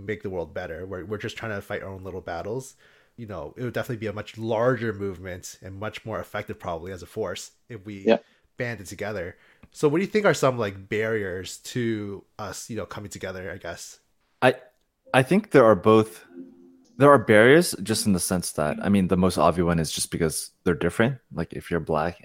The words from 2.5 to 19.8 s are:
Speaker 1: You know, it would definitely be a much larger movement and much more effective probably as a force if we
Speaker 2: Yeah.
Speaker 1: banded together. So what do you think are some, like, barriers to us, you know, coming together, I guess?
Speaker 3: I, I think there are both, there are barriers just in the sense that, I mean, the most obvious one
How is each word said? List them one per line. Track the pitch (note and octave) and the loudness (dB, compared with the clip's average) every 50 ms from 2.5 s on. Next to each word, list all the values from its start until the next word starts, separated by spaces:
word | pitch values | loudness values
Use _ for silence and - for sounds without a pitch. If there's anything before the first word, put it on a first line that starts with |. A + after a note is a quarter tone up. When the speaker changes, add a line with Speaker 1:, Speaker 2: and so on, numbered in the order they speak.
| A#2 C3 B2+ - - _ _ _ _ _ _ _ _ | -8 -8 -10 -12 -20 _ _ _ _ _ _ _ _
Speaker 1:
You | - A#2 | -18 -14
know, | G2+ G2 E2 D2 D2+ - | -12 -12 -12 -12 -12 -10
it | - B2+ | -8 -10
would | A#2+ | -6
definitely | - A#2+ A2+ - B2 | -6 -6 -6 -6 -8
be | G#2 A2+ | -6 -6
a | G#2 | -6
much | G2+ G#2+ G#2 - - A2 | -6 -8 -12 -12 -12 -8
larger | A2 A2+ A2+ G#2+ A#2+ B2+ C3 A2 A#2 A2+ | -4 -2 0 2 2 2 2 2 -2 -4
movement | G#2 G2 G2 G2 F#2 E2+ F#2+ F#2 F2+ F2+ - - - - | -4 -4 -6 -8 -8 -10 -10 -12 -12 -12 -12 -16 -18 -16
and | - F#2 G2 G2 | -16 -16 -12 -10
much | G#2+ G#2+ - - - | -10 -10 -10 -12 -12
more | A2 G#2+ F2 | -8 -8 -8
effective | E2+ - - G#2 G#2 - G2 - | -8 -8 -10 -10 -8 -8 -12 -10
probably | - F#2+ E2+ E2 E2 F#2 | -8 -8 -8 -8 -8 -12
as | F#2+ F2 | -12 -14
a | F2 | -16
force | - - A2 G#2 F2 F#2+ - - - _ _ _ _ | -12 -8 -6 -6 -6 -6 -10 -12 -16 _ _ _ _
if | A#2+ G#2 F#2 | -18 -16 -14
we | G#2+ G2+ G2 F#2+ | -14 -14 -4 0
Speaker 2:
Yeah. | A2 A2 - - _ _ _ _ _ _ - | 0 0 0 -2 _ _ _ _ _ _ -8
Speaker 1:
banded | B2+ A#2+ A#2 G2+ F#2+ | -8 -8 -8 -10 -12
together. | - G2+ - G2+ G#2 G#2+ F#2+ E2+ F2+ - _ _ _ _ _ - _ | -16 -12 -10 -8 -8 -6 -8 -8 -10 -12 _ _ _ _ _ -20 _
So | _ - - D3 | _ 0 0 2
what | C#3+ F3 | 2 2
do | G3 | -2
you | F#3+ | 0
think | - G#3+ G3+ | 0 2 2
are | F#3+ D3+ | 2 2
some, | - D3+ C3 B2+ | 4 2 0 2
like, | A#2+ G#2+ G2+ F#2+ G2 G2 - | 0 -4 -4 -6 -10 -8 -4
barriers | A2+ G#2+ A2 A2 A2+ G#2+ G2+ F#2 F2 F#2+ F2+ - - - | -2 -2 0 0 -2 -2 -2 -4 -6 -8 -8 -10 -14 -16
to | - - - B2+ A#2+ A#2 A2 G#2+ G#2 G2+ G2 F2+ - _ _ - | -16 -8 -4 -2 -2 -2 -2 -2 -6 -8 -10 -12 -16 _ _ -14
us, | G#2 F#2 E2+ - - - | -12 -12 -12 -12 -12 -10
you | A#2 | -8
know, | G#2 F2+ | -8 -8
coming | - - G#2 G#2 F#2+ | -8 -10 -14 -14 -14
together, | - F2 F#2+ F#2 F#2 F#2 F#2 G2 | -12 -10 -10 -8 -8 -10 -10 -10
I | F#2+ | -12
guess? | G2 - E2+ F2+ - - - - _ _ _ _ _ _ _ _ _ | -10 -12 -12 -12 -12 -16 -18 -20 _ _ _ _ _ _ _ _ _
Speaker 3:
I, | C3 B2+ - - - - _ _ _ _ _ _ _ - | 2 2 2 2 -8 -20 _ _ _ _ _ _ _ 2
I | - B2+ B2+ | 2 2 4
think | - F3+ G#3 G#3 - | 4 2 2 2 6
there | - C#3+ A#2+ | 6 8 8
are | A2 G#2+ | 8 8
both, | F2+ - A2 A2 A2 G#2+ - - - - _ - - - - - - - - _ _ _ _ _ | 8 8 6 8 8 6 2 -4 -14 -20 _ -20 -20 -20 -20 -20 -20 -20 -20 _ _ _ _ _
there | - C3+ C#3+ | 6 8 8
are | C#3+ B2 | 8 8
barriers | G2+ - A2 G#2 A2+ B2+ C#3+ E3+ F3 - - - | 8 6 8 8 10 10 8 8 6 2 -4 -8
just | G2 G#2 A2 G#2 - | -4 -4 -4 0 2
in | G#2+ | 2
the | F#2+ F2 | 2 2
sense | - - F#2 F2 - - | 2 0 -2 -2 -2 -4
that, | - - D2+ D2+ D2+ D2+ - | -4 -2 -2 -2 -2 -2 0
I | F#2+ | 2
mean, | G2+ G2+ F#2 E2+ | 4 4 4 4
the | F#2+ | 4
most | F2+ F#2 F#2 E2+ | 4 4 4 4
obvious | D#2+ D2 E2+ E2 F2+ F2 | 6 4 4 4 4 2
one | E2+ E2+ E2 | 2 2 0